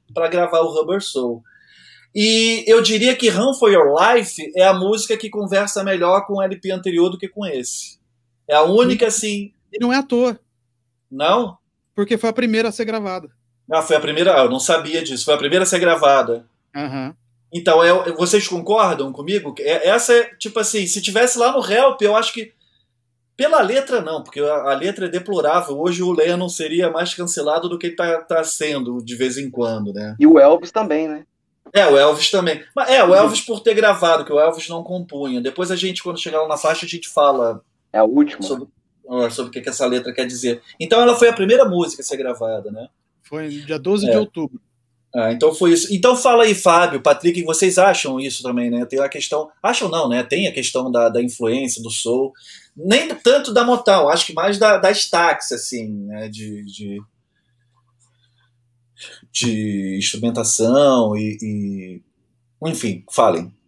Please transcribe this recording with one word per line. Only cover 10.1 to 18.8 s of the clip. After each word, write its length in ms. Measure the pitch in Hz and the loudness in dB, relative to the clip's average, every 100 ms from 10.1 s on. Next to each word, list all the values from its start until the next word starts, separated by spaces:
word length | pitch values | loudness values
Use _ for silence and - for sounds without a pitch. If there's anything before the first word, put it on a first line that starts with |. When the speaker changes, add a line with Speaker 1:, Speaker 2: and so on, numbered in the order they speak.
| 240 247 - _ _ _ _ _ _ _ | 0 0 -4 _ _ _ _ _ _ _
Speaker 1:
Não? 460 | 135 156 226 208 - _ _ _ | -2 0 2 0 -8 _ _ _
Speaker 2:
Porque 240 | - 208 220 | -6 -2 0
foi 120 | 226 | -2
a 40 | |
primeira 360 | 226 240 220 226 | -2 0 0 -2
a 20 | |
ser 140 | 226 220 | -4 -6
gravada. 440 | 220 196 185 147 _ _ _ - | -6 -6 -10 -12 _ _ _ -4
Speaker 1:
Ah, 100 | 160 | -2
foi 140 | 156 151 | 2 0
a 40 | |
primeira? 360 | 151 151 180 147 | 0 0 4 4
Ah, 100 | 120 | 4
eu 40 | |
não 100 | 131 | 0
sabia 440 | - 160 151 165 | 0 0 0 -6
disso. 220 | 156 123 151 | -6 -6 -2
Foi 80 | |
a 40 | 143 | 0
primeira 260 | 143 185 | 2 0
a 40 | 185 | 0
ser 120 | 175 | 0
gravada. 680 | 170 160 143 135 117 117 - _ _ 143 | 2 4 4 4 2 -4 -8 _ _ -12
Speaker 2:
Aham. 400 | 143 135 135 - _ _ _ | -10 -10 -12 -14 _ _ _
Speaker 1:
Então, 300 | 170 170 160 | -2 2 6
é, 280 | 170 180 175 | 6 4 0
vocês 340 | 165 175 208 - | -2 2 2 0
concordam 640 | 180 202 220 | -6 0 2